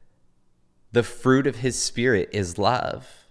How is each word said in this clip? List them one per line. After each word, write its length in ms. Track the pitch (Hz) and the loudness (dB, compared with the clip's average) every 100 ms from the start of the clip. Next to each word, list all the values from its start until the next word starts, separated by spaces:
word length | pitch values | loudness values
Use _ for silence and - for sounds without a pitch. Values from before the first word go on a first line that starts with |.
| - _ _ _ _ _ _ _ _ | -20 _ _ _ _ _ _ _ _
The 100 | 117 | 0
fruit 460 | 110 - 127 131 139 | 0 0 2 4 2
of 80 | 117 | -2
his 200 | 127 113 | -4 -2
Spirit 540 | - - 123 104 - | -4 -2 2 2 0
is 260 | 104 90 87 | -4 -4 0
love. 500 | 101 127 - - - - _ | 0 0 -2 -8 -12 -20 _